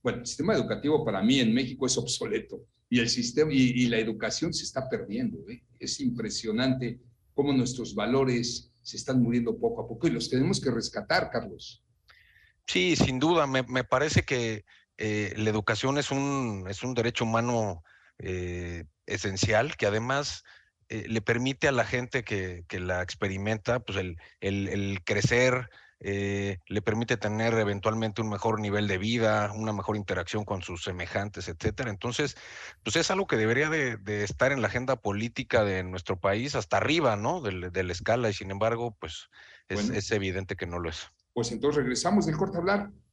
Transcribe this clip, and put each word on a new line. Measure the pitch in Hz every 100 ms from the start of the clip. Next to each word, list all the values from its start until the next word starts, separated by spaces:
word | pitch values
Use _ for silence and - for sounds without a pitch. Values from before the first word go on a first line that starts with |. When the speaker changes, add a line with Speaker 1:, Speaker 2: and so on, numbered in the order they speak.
Speaker 1:
bueno, | 123 120
el | -
sistema | - 175
educativo | - - - 143 151
para | 156 101
mí | 107 135
en | 113
México | 117 127 123 127
es | -
obsoleto | - - 113 107 - - - _ _
y | 120
el | 117
sistema | - 113 - 156
y, | 135 127
y | 120 123
la | 113
educación | 110 107 110 - -
se | -
está | - 131 131
perdiendo, | 107 - 220 117 - -
¿eh? | 247 _ _
Es | - -
impresionante | 131 113 107 - 113 110 131 127 120 - - _ _
cómo | - 139
nuestros | 135 117 - 104
valores | 104 107 135 131 120 120 - - _
se | - 104
están | - 131
muriendo | 113 120 117 -
poco | 117 113
a | -
poco | 110 -
y |
los | 117 -
tenemos | 127 160 196
que | 135
rescatar, | 117 - 107 101 175 220
Carlos. | 120 104 87 - - _ _ _ - _ _ _ _ -
Speaker 2:
Sí, | 185 180
sin | 147 123 127
duda, | 151 170 139
me, | 131
me | 123 127
parece | 123 127 151 -
que, | - 131 113 107 - - _ -
eh, | 107 107 101 107
la | 107
educación | 107 101 110 131 143
es | 135
un, | 139 139 139 120 101 92
es | 101
un | 127
derecho | 120 117 -
humano, | 117 113 120 120 107 90 - - _ _
eh, | 92 90 90 87 87 87 76 _ -
esencial, | 95 104 95 104 107 139 -
que | 107
además, | 107 120 135 143 - - - _ _ _
eh, | 110 -
le | 113
permite | 104 120 131 135 151
a |
la | 127
gente | 113 123 123 127
que, | - 104 92 87 87
que | 95
la | 90 90
experimenta, | 92 - 101 95 104 110 - 120
pues, | - 101
el, | 92 82 - _
el, | 98 98 95
el | 101 98 98
crecer, | - 104 - 120 127 127 120 - - _
eh, | 98 101 101 101 98 92 -
le | 98
permite | 107 107 117 120
tener | 104 107 113
eventualmente | 113 104 101 107 110 110 101
un | 110
mejor | 101 113 107
nivel | 104 104 104
de | 92
vida, | 107 120 110 107 104 104
una | 110
mejor | 104 92 107
interacción | 95 90 85 107
con | 101 98
sus | 87 87
semejantes, | - 90 87 104 101 98 90
etcétera. | 80 110 104 123
Entonces, | 95 123 120 147 - - - - -
pues, | -
es | 151 160
algo | 190 190
que | 117
debería | 110 120 156
de, | 160 131 113
de | 98 104
estar | 101 - 127
en | 139
la | 107
agenda | 120 127 127
política | 104 101 117 123 123 120
de | 104 92
nuestro | 92 92 - 90
país | 98 104 135
hasta | 143 101 98
arriba, | 113 160 131 104
¿no? | 113 180
Del, | 117 92 90
de | 92
la | 92
escala, | 87 98 117 117
y |
sin | 98 95
embargo, | 98 110 117 120 107
pues, | 82 - - - - - _
es, | 98
Speaker 1:
Bueno. | 104 113
Speaker 2:
es | 101
evidente | 107 95 92 92
que | 98 85
no | 87
lo | 82
es. | 82 - _ _
Speaker 1:
Pues | 120 113
entonces | 113 139 147
regresamos | 123 123 170 208 160
del | 151
corte | 190 170
a |
hablar | 175 202 202 - _